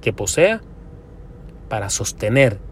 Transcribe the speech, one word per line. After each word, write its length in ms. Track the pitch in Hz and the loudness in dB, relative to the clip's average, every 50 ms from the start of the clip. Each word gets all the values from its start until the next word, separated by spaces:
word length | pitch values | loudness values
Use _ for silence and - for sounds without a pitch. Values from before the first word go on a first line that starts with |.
que 120 | - 120 98 | -2 -2 -2
posea 480 | - 104 101 - - 165 196 226 220 - - - - - - - - - - - - - - - - - - - - - - | -2 -4 -2 2 4 4 4 4 0 -6 -14 -20 -20 -20 -20 -20 -20 -20 -20 -20 -20 -20 -20 -20 -20 -20 -20 -20 -18 -10 -6
para 220 | - 107 101 101 | -6 -6 -4 -4
sostener 680 | - - 117 - - - - 107 110 139 139 123 104 - - - | -4 -4 -6 -6 -8 -4 -2 2 4 4 4 4 2 -2 -12 -16